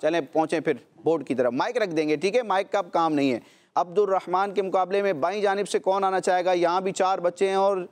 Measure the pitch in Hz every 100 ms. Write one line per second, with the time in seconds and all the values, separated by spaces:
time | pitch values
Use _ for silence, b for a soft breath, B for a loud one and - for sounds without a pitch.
0 | 151 170 135 151 156 165 156 127 - -
1 | 147 160 131 127 123 127 196 240 208 160
2 | 151 151 185 233 226 190 196 202 175 175
3 | 165 151 139 117 b b b - 175 175
4 | 202 190 175 180 202 196 190 185 185 196
5 | 202 156 160 208 202 196 196 208 - 196
6 | 190 185 190 180 180 185 170 180 190 185
7 | 185 190 175 175 196 190 196 190 170